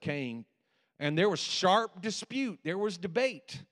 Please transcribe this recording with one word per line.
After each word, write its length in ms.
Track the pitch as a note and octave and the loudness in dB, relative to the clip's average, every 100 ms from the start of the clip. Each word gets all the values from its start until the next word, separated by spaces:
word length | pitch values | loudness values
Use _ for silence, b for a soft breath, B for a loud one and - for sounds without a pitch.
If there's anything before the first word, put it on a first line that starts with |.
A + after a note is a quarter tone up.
came. 440 | - D3 C3 A#2 A2 _ _ _ _ - | -4 -4 -4 -6 -12 _ _ _ _ -6
And 160 | D3 D3+ | 0 4
there 140 | G3+ | 4
was 100 | E3 | 2
sharp 640 | - - F#3 G3+ A3+ - | -2 2 6 6 4 -4
dispute. 600 | G3+ - - B3+ C4+ D#3+ | -6 -6 -6 -4 -4 -4
There 160 | D#3 F#3 | -4 -2
was 180 | G#3 F3 | -2 -2
debate. 640 | F#3 E3 C4 G#3+ - - - | -4 0 0 -2 -10 -16 -16